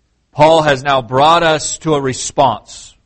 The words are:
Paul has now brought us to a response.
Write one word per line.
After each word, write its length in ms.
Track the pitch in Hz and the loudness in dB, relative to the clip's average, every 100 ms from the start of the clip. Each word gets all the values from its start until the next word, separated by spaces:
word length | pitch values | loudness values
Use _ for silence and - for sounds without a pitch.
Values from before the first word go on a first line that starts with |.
| _ _ _ | _ _ _
Paul 300 | - 151 160 | 0 2 4
has 200 | 151 135 | 2 -2
now 180 | 143 135 | -2 -4
brought 420 | 113 127 147 170 | -2 0 2 2
us 340 | 165 156 - - | 2 -2 -4 -8
to 160 | 160 | -4
a 80 | 147 | -2
response. 960 | 135 123 - - 135 107 - - - _ | -2 -6 -6 0 0 -2 -10 -20 -20 _